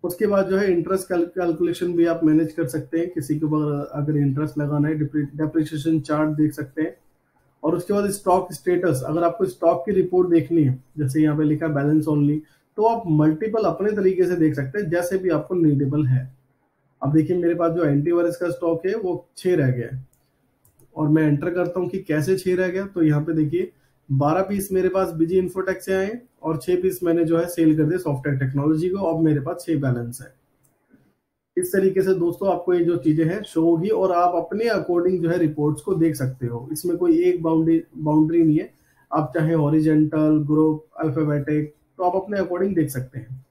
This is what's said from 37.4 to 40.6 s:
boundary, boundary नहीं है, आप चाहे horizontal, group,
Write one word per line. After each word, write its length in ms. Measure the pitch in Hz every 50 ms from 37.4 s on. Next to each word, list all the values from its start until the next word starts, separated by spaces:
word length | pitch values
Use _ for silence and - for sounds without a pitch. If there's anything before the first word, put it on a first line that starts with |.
| 165
boundary, 400 | 160 160 160 160 165 165 165 - _ _
boundary 460 | - 151 151 151 156 156 156 165 170 165
नहीं 140 | 156 151 160
है, 140 | 190 - _ _ _ _ _ _ _ _ -
आप 180 | 156 156 - -
चाहे 180 | 170 156 160 170
horizontal, 880 | 160 147 143 151 156 151 156 156 151 156 151 160 156 156 156 156 151 151
group, 380 | 139 151 156